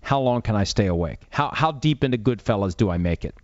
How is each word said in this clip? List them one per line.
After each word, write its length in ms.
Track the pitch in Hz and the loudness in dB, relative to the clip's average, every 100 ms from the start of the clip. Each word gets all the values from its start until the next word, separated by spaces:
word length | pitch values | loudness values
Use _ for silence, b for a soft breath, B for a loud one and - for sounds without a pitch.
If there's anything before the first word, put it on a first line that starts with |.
how 200 | - 139 | -2 0
long 200 | 127 120 | 2 0
can 160 | - 107 | 0 0
I 80 | |
stay 220 | 98 - 98 | 0 2 2
awake? 340 | 85 85 - - | 2 -2 -6 -8
How, 220 | - 143 | -4 -2
how 200 | 123 160 | 0 -2
deep 300 | 139 156 143 | 0 0 2
into 140 | 135 123 | 0 0
Goodfellas 580 | 107 113 - 104 98 | 0 0 0 0 0
do 140 | - 101 | 0 0
I 80 | 87 | 2
make 300 | 87 87 - | 0 -2 -6
it 80 | - | -12